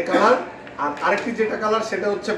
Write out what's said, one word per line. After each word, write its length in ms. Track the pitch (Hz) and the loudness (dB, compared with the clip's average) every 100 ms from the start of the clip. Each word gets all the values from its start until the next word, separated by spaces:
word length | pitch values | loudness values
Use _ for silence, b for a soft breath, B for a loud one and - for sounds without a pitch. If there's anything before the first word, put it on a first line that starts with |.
| 151 | 6
কালার, 260 | - 214 254 - - - - | 4 6 4 0 -12 -14 -6
আর 80 | 143 - 170 | -6 -2 0
আরেকটি 240 | 202 240 208 | 0 0 -2
যেটা 180 | 220 208 | 0 0
কালার 200 | 208 214 - | 0 0 0
সেটা 180 | 190 208 | -2 -2
হচ্ছে 180 | 196 - | -2 -2